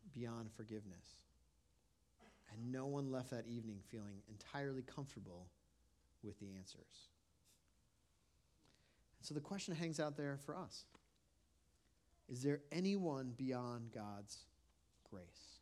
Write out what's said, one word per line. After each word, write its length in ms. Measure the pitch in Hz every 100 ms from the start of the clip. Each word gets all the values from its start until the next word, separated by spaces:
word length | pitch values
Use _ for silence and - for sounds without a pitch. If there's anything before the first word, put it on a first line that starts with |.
| 110
beyond 400 | 120 120 117 113
forgiveness?" 720 | 113 110 110 104 85 - - - - - _ _ _ _ _ _ _ - - -
And 200 | 110 120
no 160 | 131 135
one 240 | 143 139
left 200 | 131 127
that 160 | 123 113
evening 340 | 120 113 101
feeling 420 | - 117 104 98 104
entirely 540 | 107 - 143 139 131
comfortable 680 | 131 - 139 - 98 87 92 - _ _ - _ - _
with 160 | 107 101
the 120 | 101
answers. 560 | 95 95 - - - - - _ _ - - - - - _ _ - - - _ - - - - - - -
And 80 | -
so 60 |
the 80 | 151
question 340 | 147 196 -
hangs 240 | 160 165 156
out 180 | 151 143
there 200 | 143 139
for 180 | - 170
us. 280 | 170 - - - _ _ _ - _ - - _ - _ _ - -
Is 140 | 123
there 180 | 139 143 143
anyone 600 | 160 190 202 175 139 131
beyond 600 | 117 131 123 123 120 117
God's 520 | 113 104 101 104 - - - - - _ -
grace? 560 | - 98 87 - - -